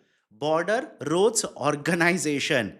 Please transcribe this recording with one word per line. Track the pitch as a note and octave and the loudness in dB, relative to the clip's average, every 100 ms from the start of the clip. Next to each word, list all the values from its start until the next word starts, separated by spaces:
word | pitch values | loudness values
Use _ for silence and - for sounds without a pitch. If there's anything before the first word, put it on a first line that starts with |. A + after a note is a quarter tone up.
| _ _ _ | _ _ _
Border | G#2+ D3 D#3 F3 A3 D#4 - C#3+ | -8 -2 0 0 -2 -2 -8 -2
Roads | E3+ G#3 A3 - - | 2 2 2 -4 -2
Organization | C3+ D3+ C#3+ F3 E3 F3 C#3+ C#3+ - C#3+ G2+ | -2 0 0 0 2 2 0 -2 0 0 0